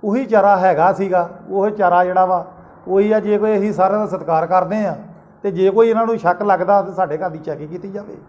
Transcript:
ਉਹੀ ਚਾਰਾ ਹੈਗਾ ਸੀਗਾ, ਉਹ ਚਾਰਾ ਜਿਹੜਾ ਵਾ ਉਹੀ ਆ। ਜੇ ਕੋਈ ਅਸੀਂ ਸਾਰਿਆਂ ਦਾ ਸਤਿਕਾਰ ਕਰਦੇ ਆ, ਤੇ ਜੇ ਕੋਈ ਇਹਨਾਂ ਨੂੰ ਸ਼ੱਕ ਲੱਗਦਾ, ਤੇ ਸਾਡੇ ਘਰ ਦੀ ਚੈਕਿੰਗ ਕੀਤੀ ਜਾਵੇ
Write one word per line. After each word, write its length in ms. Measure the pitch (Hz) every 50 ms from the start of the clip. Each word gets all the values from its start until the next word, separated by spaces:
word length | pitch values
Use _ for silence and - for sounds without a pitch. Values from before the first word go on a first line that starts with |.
| -
ਉਹੀ 220 | 214 202 254 269
ਚਾਰਾ 320 | 208 220 214 190 202 202 185
ਹੈਗਾ 360 | 185 190 175 147 160 185 196
ਸੀਗਾ, 460 | 190 196 190 180 180 185 - - - - -
ਉਹ 200 | 190 196 196 208
ਚਾਰਾ 360 | - 202 196 180 175 175 180
ਜਿਹੜਾ 200 | 180 185 185 185
ਵਾ 260 | 180 185 175 165 - - - - - - - - -
ਉਹੀ 240 | 185 196 202 208
ਆ। 80 | 214 214
ਜੇ 180 | 185 208 208 208
ਕੋਈ 200 | 202 214 214 202
ਅਸੀਂ 160 | 196 214 196
ਸਾਰਿਆਂ 260 | 151 185 190 196 214
ਦਾ 60 | 214
ਸਤਿਕਾਰ 420 | 190 185 185 156 147 165 160 165 165
ਕਰਦੇ 380 | 180 185 175 165 190 220 214
ਆ, 120 | 190 156 - - - - - _ _ - _ _
ਤੇ 80 | 202
ਜੇ 180 | 190 170 185 190
ਕੋਈ 200 | 190 220 226 226
ਇਹਨਾਂ 160 | 226 220 226
ਨੂੰ 120 | 226 233 220
ਸ਼ੱਕ 240 | - 170 202 208
ਲੱਗਦਾ, 400 | 208 208 196 175 180 185 202 202
ਤੇ 120 | 190 185 185
ਸਾਡੇ 240 | 175 185 160 147 156
ਘਰ 120 | 185 180
ਦੀ 100 | 156 160
ਚੈਕਿੰਗ 300 | 156 - 151 139 147 151
ਕੀਤੀ 220 | 165 180 180 196
ਜਾਵੇ 260 | 190 202 208 214 - - -